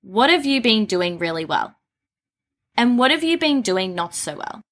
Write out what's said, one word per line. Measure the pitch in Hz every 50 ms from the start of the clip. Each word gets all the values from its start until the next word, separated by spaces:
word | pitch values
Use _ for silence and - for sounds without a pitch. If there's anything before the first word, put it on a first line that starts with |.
What | _ 190 185 208 247 294
have | 349 349 277 277
you | 277 269
been | 226 247 220 220 214 202
doing | 190 180 180 175 175 170
really | 170 165 165 160 160
well? | 156 156 - - - _ _ _ _ _ _ _ _ _ _ _ _ _ _ _ _ _ _ _ _ _
And | - 233 240 247 240
what | 247 262
have | 302 320 320
you | 320 330 330
been | 320 302 285 269
doing | 226 190 185 185 190 185 180
not | 175 170 170 -
so | - - - 147
well? | - - - - 220 - _